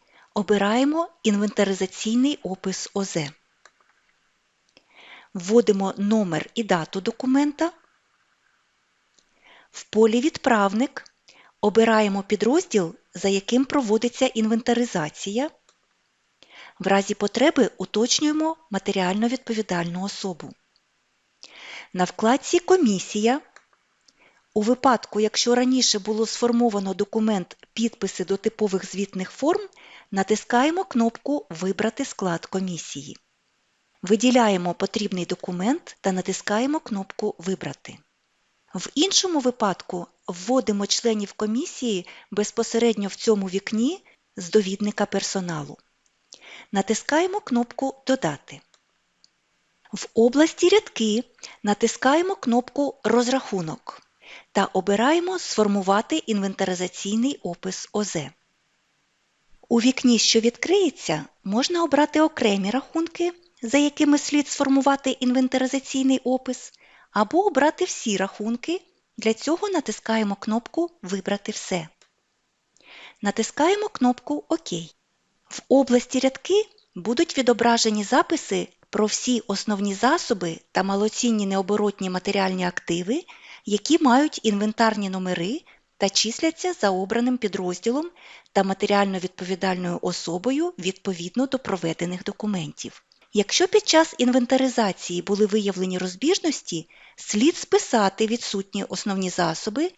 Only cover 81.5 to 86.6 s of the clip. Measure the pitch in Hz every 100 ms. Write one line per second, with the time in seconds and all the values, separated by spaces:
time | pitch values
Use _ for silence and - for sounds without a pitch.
81.5 | 196 185 208 208 196 190 185 196 202 190
82.5 | 185 180 - - 170 180 285 - - -
83.5 | - - 202 - 330 294 240 302 - 220
84.5 | 202 214 214 226 214 196 190 185 175 170
85.5 | 294 - _ _ - 196 - 214 233 320
86.5 | 320